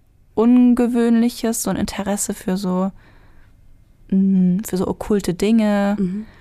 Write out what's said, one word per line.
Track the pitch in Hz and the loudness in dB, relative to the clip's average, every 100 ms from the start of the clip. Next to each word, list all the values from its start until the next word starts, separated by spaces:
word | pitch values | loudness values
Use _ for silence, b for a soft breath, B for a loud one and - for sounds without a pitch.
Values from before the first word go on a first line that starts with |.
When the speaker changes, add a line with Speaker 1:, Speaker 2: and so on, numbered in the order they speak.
| _ _ _ - | _ _ _ 0
Speaker 1:
Ungewöhnliches, | 233 247 247 240 240 240 233 226 240 - 226 226 | 4 6 6 4 2 0 2 2 0 -2 -4 -4
so | - | -4
ein | 185 | -4
Interesse | 202 - 196 202 - | -4 -6 -6 -4 -6
für | 202 - 185 | -6 -4 -4
so, | 190 185 190 b b b b b b b - - _ _ - | -2 -2 -4 b b b b b b b -20 -20 _ _ -4
mm, | 190 196 190 180 180 226 | 0 2 4 2 2 -2
für | 185 | -4
so | - | -4
okkulte | - - 208 190 | -6 -2 -2 -2
Dinge, | 175 202 226 214 202 202 202 | -2 0 2 2 0 0 -2
Speaker 2:
Mhm. | 185 196 220 B | -4 -6 -10 B